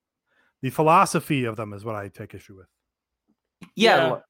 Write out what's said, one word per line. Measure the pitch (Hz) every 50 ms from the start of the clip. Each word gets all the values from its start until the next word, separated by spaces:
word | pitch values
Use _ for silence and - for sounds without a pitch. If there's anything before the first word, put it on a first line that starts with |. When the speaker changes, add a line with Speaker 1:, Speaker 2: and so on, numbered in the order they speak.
| _ _ _ _ _ _ _ _ _ _ _ _
Speaker 1:
the | 135 127
philosophy | - - 156 156 170 190 185 - - 160 - - 151 131 120
of | 113 107
them | 117 110 104
is | 101 98 107
what | 117 107
I | 101 101 95
take | - - 107 - -
issue | 95 - - 98
with. | 92 92 _ _ _ _ _ _ _ _ _ _ _ _ _ _ _ _ _ _ _ - - _
Speaker 2:
Yeah, | 185 220 220 180
Speaker 3:
Yeah. | 143 - 131
Speaker 2:
l-, | 120 - -